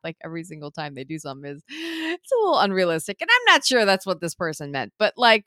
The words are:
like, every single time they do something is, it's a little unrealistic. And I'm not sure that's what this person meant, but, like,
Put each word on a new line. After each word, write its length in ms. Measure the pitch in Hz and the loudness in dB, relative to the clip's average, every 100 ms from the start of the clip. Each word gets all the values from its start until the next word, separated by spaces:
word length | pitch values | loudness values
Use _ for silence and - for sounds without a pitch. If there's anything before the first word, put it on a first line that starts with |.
like, 140 | 165 160 | -8 -12
every 200 | 160 165 | -12 -12
single 280 | 170 156 147 | -12 -12 -14
time 220 | 147 151 | -10 -10
they 100 | 135 | -10
do 160 | 135 156 | -10 -10
something 320 | 147 135 143 | -10 -12 -12
is, 120 | 143 - | -14 -14
it's 640 | 302 330 330 320 359 - | -12 -10 -8 -6 -8 -2
a 80 | 494 | 0
little 200 | 415 294 | 2 4
unrealistic. 580 | 196 185 180 160 - 196 | 2 2 0 0 -6 -6
And 80 | 339 | 2
I'm 220 | 480 480 | 4 6
not 120 | 330 - | 4 4
sure 200 | 254 208 | 2 4
that's 200 | 190 190 | 2 0
what 160 | 170 | -4
this 140 | 170 - | -6 -6
person 360 | 170 156 147 | -6 -6 -8
meant, 220 | 139 110 - | -6 -6 -2
but, 160 | 208 - | -2 4
like, 260 | 233 220 | 4 4